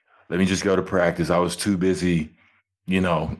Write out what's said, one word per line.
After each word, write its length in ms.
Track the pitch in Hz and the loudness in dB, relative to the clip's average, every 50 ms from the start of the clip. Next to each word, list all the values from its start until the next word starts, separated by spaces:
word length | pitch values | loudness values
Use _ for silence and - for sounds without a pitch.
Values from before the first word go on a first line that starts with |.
| _ _ _ _ _ _ | _ _ _ _ _ _
Let 80 | - 90 | -2 0
me 80 | 95 | 0
just 180 | 92 98 87 - | 2 0 0 0
go 100 | 98 95 | 2 2
to 80 | 92 90 | 0 0
practice." 460 | - 101 92 87 87 85 - 82 78 | 0 0 2 2 2 0 0 -2 0
I 80 | 87 87 | 2 2
was 180 | 90 87 85 | 2 0 -2
too 200 | - - 107 101 90 | -4 -2 -2 0 0
busy, 520 | 90 92 92 80 87 90 87 82 76 78 - _ _ _ _ _ _ _ _ _ _ | 2 0 0 0 0 0 0 0 -2 -4 -10 _ _ _ _ _ _ _ _ _ _
you 140 | - 92 95 | -2 0 0
know, 360 | 185 92 85 78 80 78 - - | 0 0 0 -2 -2 -4 -6 -4